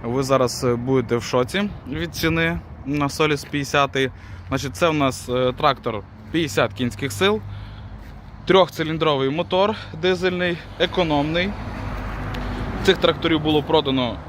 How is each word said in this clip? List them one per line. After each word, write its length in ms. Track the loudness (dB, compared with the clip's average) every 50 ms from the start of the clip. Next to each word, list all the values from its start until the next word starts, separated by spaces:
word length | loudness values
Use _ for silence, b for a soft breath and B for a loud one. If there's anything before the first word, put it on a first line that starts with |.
| -4
Ви 200 | -2 -2 0 2
зараз, 400 | 4 4 4 4 2 0 0 0
е, 120 | 0 0
будете 420 | 0 2 2 2 2 4 2 0
в 60 | 0 0
шоці 460 | 2 2 2 2 2 0 0 0 0 -4 -8 -10
від 280 | -8 -6 -6 -6 -6 -6
ціни 440 | 0 0 2 2 2 2 2 0 -2 -6 -10 -16 -12 -6
на 240 | -4 -2 0 0 -2
Соліс 360 | 2 2 2 2 2 0 -2
п'ятдесятий. 680 | -4 -4 -4 -4 0 2 2 2 4 2 0 0 0 B B B B B B B
Значить, 280 | B -4 -4 -4 -4 -2
це 120 | 2 2
у 60 | 2 4
нас, 360 | 4 2 2 0 -2 -6 -2
е, 240 | 0 2 2 2 0
трактор 460 | 2 2 2 2 2 -2 -4 -4 -4 -8 -10 -18 -18 -14 -4
п'ятдесят 420 | -2 -2 -2 0 2 2 0 0 0
кінських 380 | -2 -4 -4 -2 -4 -6 -6
сил, 300 | -2 2 2 2 2 0 -4 B B B B B B B B B B B B B B -16 -16 -18 -18 -14 0
трьохциліндровий 840 | 4 6 6 6 6 2 -4 -2 -2 0 2 2 2 4 4 2 0
мотор, 460 | 0 0 -2 0 2 4 4 4 2 B B B -10 -2
дизельний, 560 | 2 2 2 2 2 0 0 2 0 0 -2 -4 -8 -14 -2 0
економний. 680 | 0 0 2 0 2 4 4 2 2 2 0 0 0 -2 -4 -6 -8 -8 -8 -6 -6 -6 -6 -6 -6 -6 -6 -6 -6 -6 -6 -6 -4 -4 -4 -4 -4 -4 -4 0 2
Цих 120 | 2 2
тракторів 420 | 4 2 0 0 2 0 0 0 2
було 240 | 2 2 2 2 2
продано 540 | 4 2 2 4 2 0 0 0 -2 -4 -6 -10